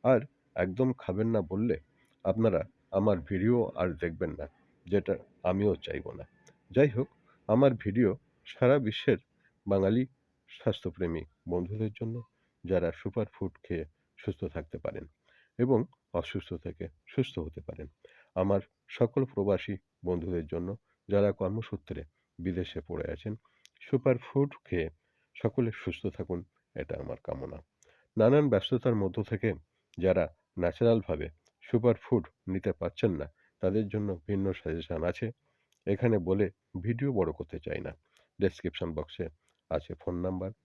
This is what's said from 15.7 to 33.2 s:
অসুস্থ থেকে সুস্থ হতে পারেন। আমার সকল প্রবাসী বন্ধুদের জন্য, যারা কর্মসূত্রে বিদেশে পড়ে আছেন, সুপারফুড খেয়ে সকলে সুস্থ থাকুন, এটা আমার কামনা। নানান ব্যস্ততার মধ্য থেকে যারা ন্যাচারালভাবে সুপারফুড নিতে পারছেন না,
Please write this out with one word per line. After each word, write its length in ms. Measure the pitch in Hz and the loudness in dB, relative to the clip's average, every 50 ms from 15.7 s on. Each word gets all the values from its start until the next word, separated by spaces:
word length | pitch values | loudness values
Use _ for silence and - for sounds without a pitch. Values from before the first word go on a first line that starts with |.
| 135 113 139 - _ _ _ _ - | 4 2 2 -2 _ _ _ _ -4
অসুস্থ 400 | 87 85 - - 98 - - 90 | -4 -4 -2 -8 -8 -8 -8 -12
থেকে 340 | 82 _ 87 80 _ 92 - _ _ _ | -10 _ -12 -10 _ -12 -12 _ _ _
সুস্থ 320 | - - - 127 - - - | -6 -2 -2 -2 -2 -2 -8
হতে 220 | 80 78 - - | -8 -8 -10 -12
পারেন। 260 | - - - - 78 76 _ _ _ - _ - _ _ _ | -14 -14 -12 -12 -14 -16 _ _ _ -20 _ -20 _ _ _
আমার 260 | 90 95 101 98 98 - _ _ _ _ | 0 2 4 2 2 0 _ _ _ _
সকল 380 | _ - - 123 117 - 139 135 | _ 0 0 0 2 2 -2 -2
প্রবাসী 520 | 131 - - 98 101 98 90 - - 101 92 _ _ _ _ - | -2 -2 -2 2 2 2 0 0 -6 -10 -10 _ _ _ _ -4
বন্ধুদের 420 | 90 90 87 82 90 90 85 80 | -2 -2 -2 -2 -2 -4 -4 -4
জন্য, 300 | 78 80 85 90 90 101 - _ _ _ _ _ - | -4 -6 -6 -6 -6 -8 -10 _ _ _ _ _ 0
যারা 220 | 98 101 101 101 | 2 4 4 4
কর্মসূত্রে 720 | 98 - 98 92 101 113 113 - - 98 _ - - 80 82 - _ _ _ _ _ - | 2 0 -2 -2 -2 -4 -6 -6 -10 -10 _ -10 -10 -10 -10 -14 _ _ _ _ _ -6
বিদেশে 420 | 85 92 87 90 90 - - - | -6 -4 -2 -2 -4 -6 -8 -12
পড়ে 300 | 76 - 82 78 78 - | -10 -8 -8 -8 -6 -6
আছেন, 240 | 73 73 - 107 107 - _ _ _ _ _ - _ _ | -8 -8 -8 -8 -8 -8 _ _ _ _ _ -20 _ _
সুপারফুড 720 | - - - 131 - 135 127 120 - - - 139 143 147 - - _ | -6 -2 -2 0 2 2 2 2 -2 -2 0 0 0 0 -2 -12 _
খেয়ে 240 | - - 87 80 80 - _ _ _ _ _ _ _ _ | -4 -2 -2 -2 -2 -6 _ _ _ _ _ _ _ _
সকলে 360 | - - 113 - - 120 113 | -4 -4 -2 0 0 -2 -2
সুস্থ 360 | 107 - - 95 87 - - | -2 -6 -8 -8 -8 -4 -6
থাকুন, 360 | 98 - - 92 - 90 87 95 _ _ _ _ _ _ | -8 -6 -6 -6 -6 -6 -8 -8 _ _ _ _ _ _
এটা 200 | - - - - - | -10 -8 -6 -6 -8
আমার 180 | 69 71 - - _ | -8 -10 -10 -10 _
কামনা। 400 | - - 135 - - - 73 - _ _ _ _ _ _ _ _ _ _ | -8 -8 -8 -8 -10 -12 -14 -18 _ _ _ _ _ _ _ _ _ _
নানান 320 | 110 107 117 135 147 147 143 | 4 6 8 8 6 6 6
ব্যস্ততার 460 | 113 98 - - 135 123 - 131 117 | 4 2 2 2 -2 0 2 2 2
মধ্য 280 | 107 98 95 90 - 101 | 2 0 0 -2 -4 -4
থেকে 300 | - 113 101 - 113 90 73 - _ _ _ _ _ _ | -2 -2 0 0 0 -2 -2 -8 _ _ _ _ _ _
যারা 380 | - 85 95 90 90 80 78 - _ _ _ _ - | 0 2 4 4 4 2 0 -4 _ _ _ _ -2
ন্যাচারালভাবে 680 | 87 85 82 - 120 117 113 110 - - 85 76 76 - - _ _ _ _ _ | -2 -2 0 2 4 4 4 4 2 -2 -4 -4 -4 -10 -10 _ _ _ _ _
সুপারফুড 680 | - - - 117 110 120 113 - - - 131 110 82 - _ _ _ | -10 0 4 6 6 6 6 4 2 2 2 2 2 -2 _ _ _
নিতে 240 | - 92 95 - - | -4 -4 -2 -2 -2
পারছেন 400 | - _ 90 87 - - - 107 | -4 _ -4 -6 -2 2 2 2
না, 140 | 87 73 | 2 0